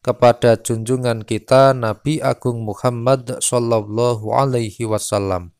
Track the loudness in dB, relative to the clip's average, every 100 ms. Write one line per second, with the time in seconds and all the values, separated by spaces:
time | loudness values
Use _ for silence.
0 | -6 4 4 4 4 2 0 -6 -2 -2
1 | -2 -4 -4 -6 2 4 6 4 -2 -4
2 | -4 -2 -2 -2 -4 -4 -6 -4 -4 -2
3 | 0 0 -2 -6 -2 -2 0 -2 -2 -2
4 | 0 -2 0 0 2 0 -4 -6 -4 -4
5 | -2 -2 -2 -4 -6